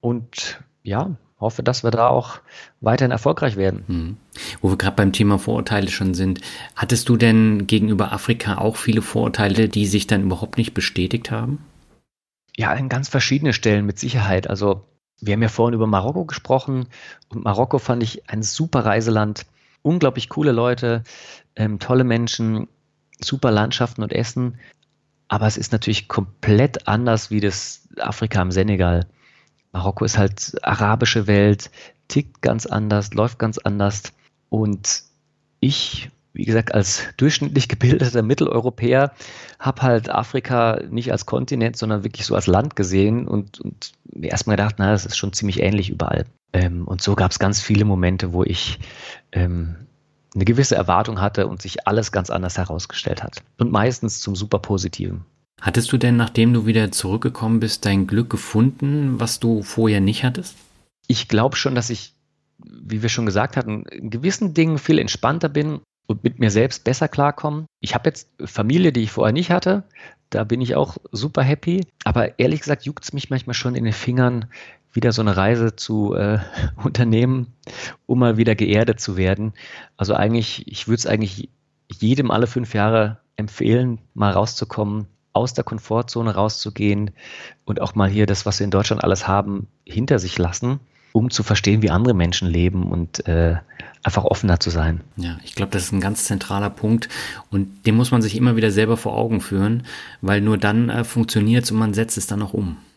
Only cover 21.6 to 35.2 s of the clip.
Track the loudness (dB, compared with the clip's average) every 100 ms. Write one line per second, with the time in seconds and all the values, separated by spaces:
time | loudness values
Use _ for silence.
21.6 | -4 -2 2 2 4 2 0 -2 -2 -2
22.6 | -4 _ _ _ _ _ -6 0 2 4
23.6 | 2 0 -2 -2 -4 -2 -2 -2 -4 -6
24.6 | -20 _ _ _ _ _ _ 0 0 0
25.6 | -2 -2 0 -2 -2 -4 -4 -4 4 6
26.6 | 4 0 -2 0 2 0 0 -2 -2 -4
27.6 | -10 -16 _ -8 -6 -4 -2 0 2 2
28.6 | 2 2 4 2 0 _ _ _ _ _
29.6 | _ -4 -4 -2 0 2 2 0 -8 -4
30.6 | -2 0 2 2 2 2 4 6 6 4
31.6 | 0 -20 -20 _ _ -2 -2 _ 0 0
32.6 | -2 -2 0 0 0 0 0 0 -4 -2
33.6 | -4 0 0 -2 -12 _ _ _ _ -2
34.6 | 0 -2 -4 -6 -8 _